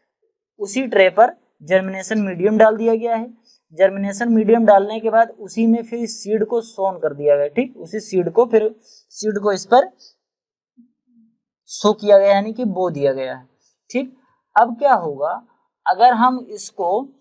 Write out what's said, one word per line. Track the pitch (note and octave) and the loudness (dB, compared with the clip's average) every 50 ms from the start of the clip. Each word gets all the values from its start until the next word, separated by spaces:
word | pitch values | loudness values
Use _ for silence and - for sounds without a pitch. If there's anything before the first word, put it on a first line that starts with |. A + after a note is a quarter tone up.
| _ _ _ _ _ _ _ _ _ _ _ - | _ _ _ _ _ _ _ _ _ _ _ -12
उसी | G3+ G3 G3+ C4 C4+ | -10 -6 -6 -6 -6
tray | A3 A3 G3+ F#3 F#3 | 0 2 2 2 4
पर | F3 G3+ A#3 B3 - _ _ _ _ _ | 4 4 4 2 2 _ _ _ _ _
germination | D3 D3+ F#3 F#3+ F#3+ F#3+ F#3+ F#3+ F#3+ - A3 G#3+ | -4 -2 -2 -2 0 -4 -8 -10 -8 -4 -4 -4
medium | G3+ F#3+ F3+ E3 F3+ G#3+ A3 G#3+ | -4 -4 -4 -2 -2 0 4 4
डाल | A3 A3 A3 | 4 4 4
दिया | G#3+ A3+ A3+ A3+ | 0 0 0 0
गया | A3+ A#3 A#3 A3+ | 0 -2 -4 -4
है। | A3+ A#3 B3 - _ _ _ _ _ _ _ D#3+ D#3+ | -4 -6 -10 -16 _ _ _ _ _ _ _ 0 0
Germination | F#3+ F#3+ G3 G3 G3 G3+ G3 G3+ A#3+ A#3 | 2 2 2 -2 -6 -6 -6 -4 -2 0
medium | A3+ A3 G#3+ G3 A3+ A#3 A3+ | 2 2 2 2 2 4 6
डालने | G#3 G3+ G3 G3+ G#3 A3 A3+ | 6 4 4 4 0 -6 -6
के | A3 A3 | -4 0
बाद | G#3+ A3+ A#3 A3+ - - | 2 2 2 0 -2 -12
उसी | G#3 F#3 - A3 A3+ | -18 -10 -4 0 2
में | A3+ A3+ A#3 | 2 2 0
फिर | A3+ - A#3 A#3+ A#3 A3 | -2 -8 -8 -8 -8 -10
seed | - - - G3+ A3 G#3+ G#3+ | -10 -12 -6 -4 -2 -2 -2
को | A3 A#3+ A3+ | -2 -4 -6
sown | A3+ - - - F#3+ F#3+ F#3 E3 | -6 -8 -6 -4 -4 -4 -4 -6
कर | - - C#3+ | -8 -8 -8
दिया | C#3+ D3 D3 C#3+ | -2 0 2 2
गया। | C#3+ C#3+ D3 | 2 0 -2
ठीक, | C#3+ A#3 C4 B3+ - | -2 -4 -4 -4 -8
उसी | - E3+ E3 G#3 G#3+ | -16 -16 -12 -10 -10
seed | G#3+ - F#3+ F#3 E3+ F3 | -10 -4 -4 -2 -2 0
को, | E3+ A3 B3+ | 0 0 0
फिर | A#3+ A3+ A3 G#3+ A3 A3+ _ | 2 2 0 0 0 -6 _
सीड | _ _ _ _ _ _ - - G3+ G#3+ G3+ G3+ | _ _ _ _ _ _ -16 -8 -6 -6 -6 -2
को | G3 G#3 | -2 -2
इस | G3 F3+ - | -4 -4 -2
पर | - A#3+ C4 F4+ F#4 - _ - _ _ _ _ _ _ _ _ _ _ _ _ _ _ B3+ A#3+ _ _ _ _ _ _ A#3 _ _ _ _ _ _ _ _ _ _ | 2 2 2 2 0 -8 _ -20 _ _ _ _ _ _ _ _ _ _ _ _ _ _ _ _ _ _ _ _ _ _ _ _ _ _ _ _ _ _ _ _ _
सो | - - - G#3 | -12 -2 -2 -2
किया | G#3 G#3 G3+ G#3 G3+ G3 | 0 0 4 6 6 6
गया, | G3 G3+ | 6 6
यानी | G3 G3 G#3 A3 | 2 2 0 -4
कि | A3 A#3+ B3 | -6 -6 -4
बो | G#3 F3+ F#3 F#3 F3 | -4 -2 -2 -4 -4
दिया | D#3 C#3+ C#3 C3+ | -2 -2 -2 -2
गया | C3 C3+ C3 B2+ C3 | -2 -2 -6 -8 -10
है। | B2+ B2+ _ _ _ _ _ _ _ _ _ | -14 -16 _ _ _ _ _ _ _ _ _
ठीक, | - B3+ C#4 B3+ - _ _ _ _ _ _ _ _ | -6 -6 -6 -6 -14 _ _ _ _ _ _ _ _
अब | G#3 A#3+ A#3+ A#3 A3+ | 2 2 2 0 -2
क्या | C#4+ C#4 B3 | 2 2 2
होगा, | F#3+ E3+ D3+ C#3+ C3+ D3 D#3+ G3 A#3 A#3+ _ _ _ _ _ _ _ _ | 2 0 -6 -6 -4 -6 -6 -6 -10 -14 _ _ _ _ _ _ _ _
अगर | F3 F3+ F#3 A#3 B3+ A#3+ | -4 2 4 4 4 4
हम | A3 A#3+ B3+ B3+ B3+ B3 - | 4 2 0 0 -2 -8 -14
इसको | G#3+ G#3 - - - - F3+ F3 G3 A#3 C#4 C#4 _ _ | -14 -14 -14 -14 -8 -6 -4 -2 -2 -2 -4 -8 _ _